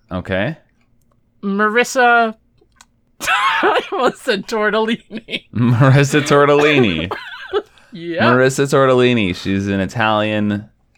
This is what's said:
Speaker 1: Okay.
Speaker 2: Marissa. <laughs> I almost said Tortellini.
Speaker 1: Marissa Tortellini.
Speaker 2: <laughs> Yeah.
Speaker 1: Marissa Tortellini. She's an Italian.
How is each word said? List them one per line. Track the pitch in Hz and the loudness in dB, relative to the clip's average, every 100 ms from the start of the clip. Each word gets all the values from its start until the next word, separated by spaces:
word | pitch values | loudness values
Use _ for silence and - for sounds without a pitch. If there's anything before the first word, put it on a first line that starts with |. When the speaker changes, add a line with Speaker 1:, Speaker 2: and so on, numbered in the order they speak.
| - | -12
Speaker 1:
Okay. | 92 87 92 113 156 _ _ _ _ _ _ _ _ | -10 -4 -4 -4 -6 _ _ _ _ _ _ _ _
Speaker 2:
Marissa. | 196 196 214 226 240 269 240 240 226 220 _ _ _ _ | -6 -2 0 0 -2 2 2 4 0 -4 _ _ _ _
<laughs> | _ _ _ - | _ _ _ -10
I | - - 1077 960 - 453 - | -4 -2 -2 -2 -2 -2 -4
almost | 330 254 - | -4 -4 -4
said | - 208 - | -6 -6 -4
Tortellini. | 220 214 214 220 233 - 220 - - - | -4 -2 -2 -2 -6 -10 -18 -12 -12 -8
Speaker 1:
Marissa | 107 120 117 139 139 139 147 | -2 0 4 4 4 4 2
Tortellini. | 143 143 143 147 151 143 113 80 90 - | 2 4 4 4 4 4 2 0 -6 -8
Speaker 2:
<laughs> | - - - 403 - _ _ 170 | -14 -16 -8 -8 -8 _ _ -16
Yeah. | 170 165 | -8 -2
Speaker 1:
Marissa | 254 123 131 135 139 | 2 4 2 0 0
Tortellini. | 143 135 127 123 120 98 87 | 2 4 4 2 2 -2 -4
She's | - 98 98 | -4 -4 -2
an | 98 | -4
Italian. | 92 120 110 107 107 107 104 101 104 _ _ | -4 -2 0 0 0 -2 -2 -4 -8 _ _